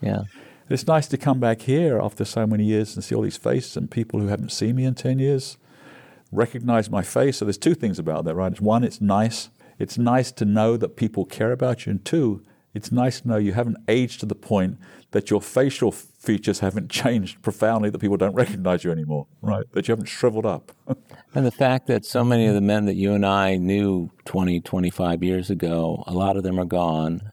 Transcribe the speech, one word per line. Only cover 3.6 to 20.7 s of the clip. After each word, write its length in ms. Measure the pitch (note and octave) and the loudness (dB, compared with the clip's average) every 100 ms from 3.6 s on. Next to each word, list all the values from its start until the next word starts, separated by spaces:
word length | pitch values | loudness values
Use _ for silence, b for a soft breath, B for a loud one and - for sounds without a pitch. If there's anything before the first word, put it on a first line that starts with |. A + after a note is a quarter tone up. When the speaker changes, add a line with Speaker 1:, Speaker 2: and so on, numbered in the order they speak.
| - - | -2 -6
Speaker 2:
and 140 | - | -6
people 280 | A#2 A2+ A2 | -4 -2 -2
who 60 | G2+ | 0
haven't 240 | G#2 - | -2 -4
seen 240 | - A2+ B2+ | -4 -2 0
me 80 | |
in 100 | C3 B2 | 0 0
ten 220 | C3 C3 | -2 0
years 380 | C3+ C3+ - - B B B B B B B | 2 0 -4 -14 B B B B B B B
recognize 580 | G2+ A#2 B2+ B2 A2+ G#2+ | -2 -2 -2 0 0 2
my 120 | G2+ | -2
face. 360 | F#2 B2 C3+ B2+ | -2 2 2 0
So 60 | |
there's 140 | G2+ G2 | -2 0
two 160 | D#3 | 0
things 240 | D#3 A2 F2 | 2 0 -2
about 260 | D#2+ D#2 | -4 -2
that, 100 | E2 | -2
right? 180 | E2+ F#2 | -2 -2
It's 80 | F2+ | 0
one, 240 | G#2 A#2 | 2 2
it's 160 | A#2 - | 2 0
nice. 500 | G#2 G2 A2+ - - b b - | 2 2 2 -2 -12 b b -8
It's 200 | G#2+ - | -6 0
nice 320 | A#2+ B2+ B2+ | 2 2 0
to 120 | - | 0
know 320 | G#2 G#2+ A2 A#2 | 2 4 4 2
that 200 | - - | -2 -2
people 280 | G#2+ - | -2 -2
care 280 | F2+ - A2 | -4 -2 -2
about 320 | B2+ B2+ A#2+ | 0 -2 -2
you, 60 | G#2+ | -4
and 140 | G2 | -6
two, 380 | - E3 B2 G2 b b b | -2 0 2 -2 b b b
it's 160 | G#2+ - | -12 -2
nice 300 | B2 B2+ - | 0 0 0
to 80 | A#2+ | -2
know 80 | G#2+ | 0
you 160 | G2+ | 2
haven't 240 | G#2 A#2+ - - | 0 0 -2 0
aged 320 | A#2+ B2 - | 2 0 -4
to 60 | A2 | -6
the 80 | |
point 440 | - - G#2 F#2 - B B _ | -6 0 0 0 -4 B B _
that 180 | G#2 - | -4 0
your 100 | G#2 | 0
facial 500 | - B2+ C#3 - A2+ | 0 2 2 2 0
features 680 | - - _ - G2+ - F#2+ | -2 -10 _ -2 0 0 0
haven't 300 | F#2+ G2+ E2 | -2 -2 -6
<laughs> 100 | - | -2
changed 400 | B2 A#2+ F#2 - | 0 0 -2 -6
profoundly, 480 | - - A2 A2+ G#2 | -6 0 2 2 0
that 80 | G#2 | -2
people 180 | G#2 G2 | 0 2
don't 180 | F#2+ | 2
recognize 500 | G2 A#2 G2+ F#2 F2+ | 2 0 0 0 0
you 60 | F2 | 0
anymore, 340 | D#2+ D2+ D2+ - _ | -2 -2 -4 -6 _
right? 220 | G#2+ G2+ - | -4 -4 -2
That 140 | F#2+ F#2+ | -2 0
you 40 | |
haven't 140 | A2 G2+ | -2 -4
shriveled 400 | - B2 A2 A2 | -2 0 0 -2
up. 260 | E2 - | -4 -8